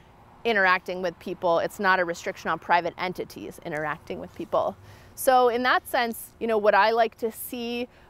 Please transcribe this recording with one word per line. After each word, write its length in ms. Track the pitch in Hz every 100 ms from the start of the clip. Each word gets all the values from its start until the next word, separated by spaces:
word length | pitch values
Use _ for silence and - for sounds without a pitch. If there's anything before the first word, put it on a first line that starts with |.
| - - - -
interacting 580 | 233 208 185 180 196 180
with 160 | 180 170
people. 400 | 196 175 180 165
It's 200 | 170 -
not 200 | 196 185
a 60 | 170
restriction 440 | 175 202 - 190
on 100 | 165
private 340 | - 175 170 -
entities 640 | 185 175 - - 101 - 175
interacting 540 | 151 151 156 - 175
with 140 | 175 -
people. 400 | 170 165 - - - - -
So 360 | - - 254 247
in 140 | 233
that 240 | 254 349 -
sense, 460 | 285 233 220 - -
you 80 | 226
know, 100 | 220
would 160 | 208
I 180 | 196 196
like 260 | 226 226 -
to 120 | 226
see 560 | - - 247 233 240 247 -